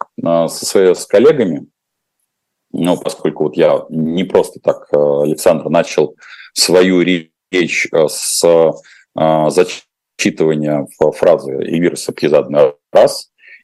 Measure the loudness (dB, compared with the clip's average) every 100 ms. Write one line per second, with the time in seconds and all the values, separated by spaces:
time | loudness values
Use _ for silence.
0 | -18 -8 -2 0 -2 -4 -2 2 2 2
1 | 0 4 4 4 0 -4 -10 _ _ _
2 | _ _ _ _ _ _ _ -4 -2 -2
3 | -4 -6 -6 -2 -4 2 2 2 -2 -6
4 | -4 -4 0 0 0 -4 -4 -4 -2 0
5 | 0 0 -2 0 0 0 0 -2 0 -2
6 | -2 -4 -20 -20 -14 -6 2 4 4 2
7 | 2 -2 -6 _ _ -4 -2 -4 -2 0
8 | 0 -2 -6 -2 2 4 2 0 _ _
9 | _ -4 0 0 0 0 -2 -4 -18 _
10 | _ -6 -4 0 -2 0 -2 -4 -6 -2
11 | 0 2 2 2 0 -8 -6 -2 -2 -4
12 | -10 -6 0 0 0 0 0 0 _ 2
13 | 2 0 -12 _ -20 -20